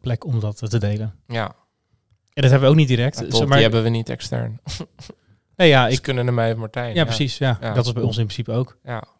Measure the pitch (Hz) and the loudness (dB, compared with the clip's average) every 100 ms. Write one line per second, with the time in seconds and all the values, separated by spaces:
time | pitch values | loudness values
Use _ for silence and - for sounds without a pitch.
0 | 127 117 - 117 107 101 113 113 104 107 | -6 -6 -4 -4 -4 -6 -4 -2 -2 -4
1 | 107 - _ 117 107 - _ _ _ _ | -6 -12 _ -8 -8 -10 _ _ _ _
2 | _ _ _ - 135 131 131 156 143 123 | _ _ _ 0 4 6 6 6 4 2
3 | 127 - 98 113 135 139 110 113 113 117 | 0 -4 0 2 4 6 4 4 0 -2
4 | 113 120 - 123 117 110 - - - _ | -4 -8 -6 -6 -6 -10 -12 -12 -12 _
5 | - - _ _ _ - 175 135 120 127 | -20 -20 _ _ _ 2 4 6 4 0
6 | - 127 123 120 113 113 110 - 120 139 | -4 -4 -2 0 0 -2 -6 -8 -6 -2
7 | 143 113 139 - 135 104 117 107 117 123 | -2 -2 -4 -2 -2 -2 -2 -2 -2 -2
8 | 120 110 107 - 117 117 127 _ - 117 | -4 -2 -4 -6 -6 -4 -6 _ -14 -12
9 | - | -12